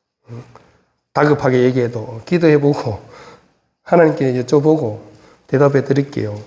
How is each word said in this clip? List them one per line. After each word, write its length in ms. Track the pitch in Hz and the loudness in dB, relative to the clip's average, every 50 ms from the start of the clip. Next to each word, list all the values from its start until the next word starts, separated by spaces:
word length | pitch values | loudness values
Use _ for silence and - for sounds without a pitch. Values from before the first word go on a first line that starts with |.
| _ _ _ _ _ - | _ _ _ _ _ -20
음, 140 | 120 117 - - - - _ _ _ _ _ _ _ _ _ _ - | -20 -20 -20 -20 -20 -20 _ _ _ _ _ _ _ _ _ _ -2
다급하게 500 | 131 151 151 147 - - 135 127 127 123 | 0 2 2 2 0 0 0 2 2 2
얘기해도 580 | 127 123 127 120 113 113 110 107 - 110 113 - | 2 0 0 -4 -4 -6 -8 -12 -12 -14 -14 -8
기도해 340 | - 180 175 170 160 151 143 | -4 -2 2 4 4 4 4
보고 400 | 139 143 143 - - 117 101 - - - - - - - - - _ _ _ _ _ _ _ _ - | 2 0 -2 -2 -4 -8 -8 -10 -12 -20 -20 -20 -20 -20 -20 -20 _ _ _ _ _ _ _ _ -4
하나님께 500 | - 175 175 165 156 151 - 139 131 123 127 120 | 0 2 4 4 4 2 0 -2 -2 -2 -2 -2
여쭤보고 560 | 120 160 147 139 156 160 - 127 110 104 98 - - - - _ - _ _ _ | 0 0 2 2 2 0 0 -2 -6 -10 -10 -16 -20 -20 -20 _ -20 _ _ _
대답해 360 | - - 131 143 143 139 143 - | -2 0 2 2 4 2 0 0
드릴게요. 540 | - 131 139 139 139 - - 110 104 101 104 107 | 0 0 0 -2 -4 -4 -8 -8 -8 -8 -12 -16